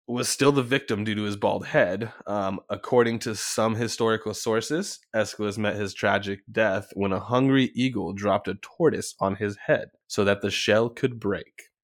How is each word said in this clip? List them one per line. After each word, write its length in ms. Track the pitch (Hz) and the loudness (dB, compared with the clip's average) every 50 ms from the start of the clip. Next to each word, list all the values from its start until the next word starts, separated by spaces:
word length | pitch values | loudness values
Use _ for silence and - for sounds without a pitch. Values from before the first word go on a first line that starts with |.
| _ | _
was 200 | - 120 123 123 - | -6 -4 -2 -2 -2
still 240 | - - 135 143 143 | 0 4 4 4 6
the 100 | 139 127 | 4 2
victim 420 | 117 131 147 - - 117 101 104 | 2 0 0 0 0 -2 -2 0
due 100 | 107 107 | -2 -2
to 80 | 104 107 | -2 -2
his 140 | 104 101 | -2 -4
bald 300 | 104 - 104 101 98 98 | 0 0 0 0 0 -4
head. 440 | - - 156 131 87 92 101 117 110 - - - | 0 2 2 4 4 2 -2 -6 -8 -10 -12 -8
Um, 340 | - 101 104 98 95 98 - - - | -6 -4 -2 -2 -2 -4 -6 -8 -8
according 480 | 104 101 - - 127 123 120 117 117 113 | -10 -8 -4 0 4 4 4 4 2 -4
to 140 | - 120 110 | -4 -6 -6
some 400 | 101 - - - - 110 113 113 | -6 -6 -6 -2 0 0 2 2
historical 580 | 107 120 113 - - 120 113 113 107 - 107 104 | 0 -2 -4 -2 0 0 0 0 0 -2 -6 -8
sources, 680 | - - 117 110 113 110 - 147 165 202 - - - _ _ - | -6 -4 -2 0 0 0 -2 -4 -4 -4 -6 -10 -14 _ _ -2
Aeschylus 440 | 113 107 98 - - 107 104 98 113 | -2 -2 -2 -2 -4 -4 -4 -2 -2
met 180 | 107 104 98 | -2 -2 -2
his 160 | 104 104 98 - | -2 -4 -6 -4
tragic 480 | - - 104 98 101 98 101 101 101 _ - | -2 0 2 2 2 0 -2 -8 -8 _ -6
death 380 | 110 113 110 107 95 101 110 - - | 0 2 2 2 2 0 -4 -6 -4
when 180 | 92 98 98 95 | -2 0 0 0
a 80 | 90 | -2
hungry 500 | 90 98 120 127 135 135 135 135 131 - - | -2 0 2 2 4 4 4 4 4 2 0
eagle 400 | 117 123 131 123 101 80 85 101 | 0 -2 0 0 -2 -6 -6 -6
dropped 340 | 98 101 104 95 101 - - | -2 0 2 2 2 0 -2
a 60 | 90 | -8
tortoise 600 | 95 - - - - 175 151 - 92 - - - - | -8 -8 -14 -4 2 2 2 2 2 -4 -8 -6 -2
on 160 | 196 196 - | -2 0 0
his 200 | 185 107 104 101 - - | 0 -4 -4 -6 -4 0
head 240 | - 151 - - - _ _ _ - | 0 0 0 0 -4 _ _ _ -8
so 160 | - - 104 | -2 0 2
that 160 | 98 101 101 | 2 2 2
the 100 | - 101 | 0 -2
shell 380 | - - - - 104 107 117 120 | -2 -2 2 4 4 4 4 2
could 320 | 120 - - 131 120 113 | -2 -2 -4 -4 -4 -2
break 440 | 110 98 98 85 - _ _ - - _ _ _ | -4 -4 -4 -4 -6 _ _ -20 -20 _ _ _